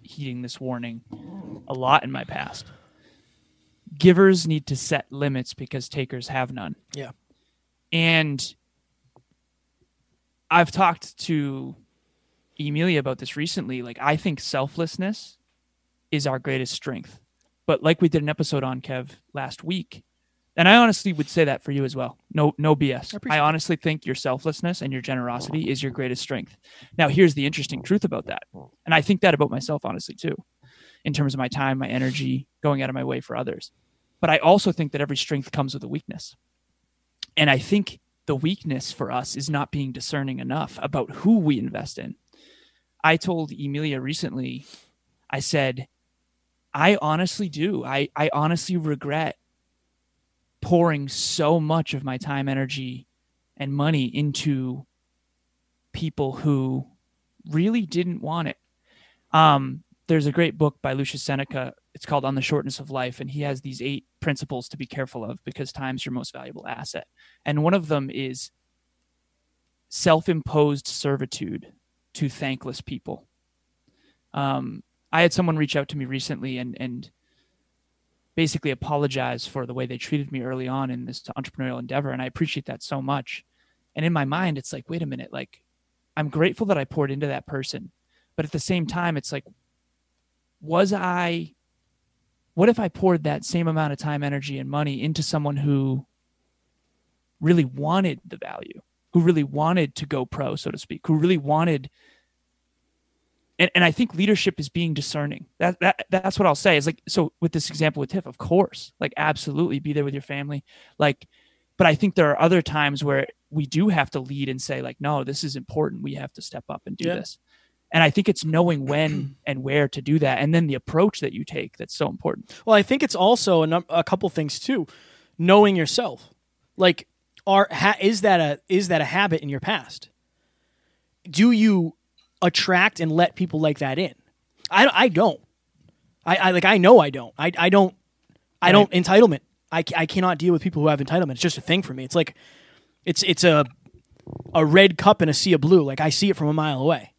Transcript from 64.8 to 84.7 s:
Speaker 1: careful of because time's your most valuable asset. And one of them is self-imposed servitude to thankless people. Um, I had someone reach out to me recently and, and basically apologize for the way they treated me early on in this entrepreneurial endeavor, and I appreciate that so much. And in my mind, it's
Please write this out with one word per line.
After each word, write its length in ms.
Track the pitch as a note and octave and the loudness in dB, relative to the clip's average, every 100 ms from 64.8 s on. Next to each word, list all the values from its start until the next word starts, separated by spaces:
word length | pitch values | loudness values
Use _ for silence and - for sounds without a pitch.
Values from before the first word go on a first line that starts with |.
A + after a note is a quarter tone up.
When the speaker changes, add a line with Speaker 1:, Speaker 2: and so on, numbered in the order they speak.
| C3 | -12
Speaker 1:
careful 380 | C#3 C3 B2 | -8 -8 -8
of 180 | A2 - | -12 -12
because 280 | - - C3 | -12 -12 -12
time's 320 | - C3 C3 | -8 -8 -8
your 80 | - | -8
most 200 | B2 B2+ | -10 -10
valuable 340 | C3 B2+ - - | -14 -16 -14 -12
asset. 380 | - - - - _ _ _ D3 | -12 -12 -12 -14 _ _ _ -2
And 160 | D3 | 0
one 100 | D#3+ | 2
of 140 | F#3+ D#3 | 0 0
them 220 | D3 C3+ | -2 -2
is 400 | - C3+ B2+ - _ _ _ _ _ _ _ _ _ _ _ _ _ _ | -6 -8 -8 -14 _ _ _ _ _ _ _ _ _ _ _ _ _ _
self-imposed 960 | - F3+ D#3+ F#3 D#3+ - D3+ D3 C#3 - | 0 4 4 4 -2 0 2 2 2 -6
servitude 840 | - C#3+ C#3 C3+ - F2+ A2 - _ _ _ _ | -6 -2 -2 -4 -8 -8 -10 -12 _ _ _ _
to 140 | - C#3+ | -6 -6
thankless 520 | - C#3 C3 C3 - | -4 -8 -6 -10 -12
people. 460 | - C3 - - _ _ _ _ _ _ _ _ _ _ _ | -12 -12 -12 -14 _ _ _ _ _ _ _ _ _ _ _
Um, 500 | C#3+ C#3 C3+ B2+ G#2+ - _ _ | -6 -4 -4 -6 -12 -18 _ _
I 100 | D#3+ | 2
had 100 | E3+ | 2
someone 240 | - F3 D#3 | 2 0 0
reach 200 | D3 D3 | -2 -2
out 120 | C#3 | -4
to 100 | D3 | -8
me 60 | |
recently 540 | B2+ C3+ - C#3+ C3 B2+ | -6 -6 -6 -8 -8 -8
and, 180 | B2 - | -10 -10
and 300 | B2+ B2 - _ _ _ _ _ _ _ _ _ _ _ _ - | -10 -10 -14 _ _ _ _ _ _ _ _ _ _ _ _ -2
basically 340 | D#3+ D#3 D3 | 0 0 -4
apologize 760 | B2+ D3+ D3 C#3+ C3+ B2 A#2+ - | -6 -4 -2 -2 -2 -6 -6 -8
for 200 | C#3 B2 | -8 -8
the 80 | |
way 120 | B2+ B2 | -6 -8
they 120 | B2 | -8
treated 320 | - D3+ C#3 | -6 -4 -4
me 120 | C3+ | -8
early 260 | B2 C3 B2+ | -6 -6 -4
on 220 | C3+ C3 | -4 -4
in 140 | B2 | -6
this 180 | B2 B2+ - - | -10 -12 -12 -12
entrepreneurial 420 | C3+ - C3 B2 | -10 -8 -6 -6
endeavor, 300 | B2 C3+ C#3 | -6 -4 -4
and 120 | B2+ | -6
I 40 | B2+ | -8
appreciate 400 | - D#3+ D3 C#3 | -4 -4 -4 -10
that 160 | B2 | -12
so 200 | - C#3 | -8 -6
much. 420 | C3 C#3 - - - _ _ _ _ - | -4 -4 -6 -14 -18 _ _ _ _ -4
And 80 | E3 | -2
in 60 | |
my 120 | D#3+ | 0
mind, 320 | C3+ D#3+ F#3 C#3 | -2 -2 -2 -4
it's 140 | - | -8